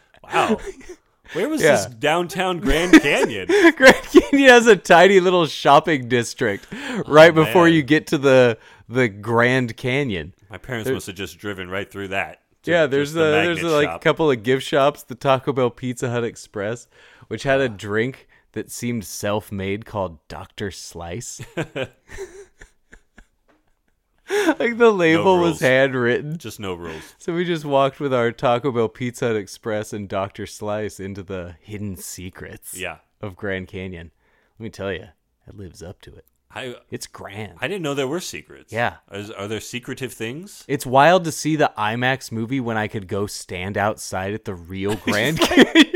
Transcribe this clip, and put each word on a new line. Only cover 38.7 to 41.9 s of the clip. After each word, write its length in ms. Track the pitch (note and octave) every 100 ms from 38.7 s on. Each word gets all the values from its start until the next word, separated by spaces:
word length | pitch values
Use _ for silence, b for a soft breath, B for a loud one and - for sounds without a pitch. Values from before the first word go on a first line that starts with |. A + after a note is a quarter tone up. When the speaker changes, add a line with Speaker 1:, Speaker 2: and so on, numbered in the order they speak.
Speaker 2:
Yeah. 240 | G#2+ A2+ - _
Speaker 1:
Is, 200 | G2+ G#2
are 180 | G2 G2+
there 120 | G#2+
secretive 540 | - A#2+ B2+ B2+ B2+
things? 500 | - A2+ D3 G#3 - -
Speaker 2:
It's 200 | C#3 C3
wild 380 | C3 D3+ F#3
to 80 | E3
see 240 | - D3+ D#3
the 160 | C#3+ -
imax 560 | G#2+